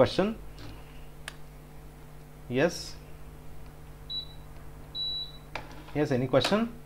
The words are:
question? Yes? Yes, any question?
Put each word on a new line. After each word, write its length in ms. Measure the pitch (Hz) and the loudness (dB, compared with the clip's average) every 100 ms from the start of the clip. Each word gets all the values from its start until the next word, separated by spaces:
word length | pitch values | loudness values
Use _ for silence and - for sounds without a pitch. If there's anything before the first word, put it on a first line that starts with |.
question? 320 | 131 - 202 226 - - - - - - - - - - - - - - - - - - - - - | 8 8 4 2 -8 -10 -10 -10 -12 -12 -12 -10 -10 -10 -10 -12 -14 -14 -14 -14 -14 -14 -14 -12 0
Yes? 280 | 123 170 175 - - - - - - - - - - - - - - - - - - - - - - - - - - - - - - - 143 | 6 6 4 -8 -10 -10 -12 -12 -10 -10 -10 -10 -12 -12 -12 -6 -4 -4 -8 -10 -10 -10 -10 -8 -2 0 0 -4 -6 -8 -6 -6 -10 -2 2
Yes, 160 | 147 | 4
any 160 | 127 131 | 6 8
question? 380 | 139 - 208 233 - | 6 8 6 4 -2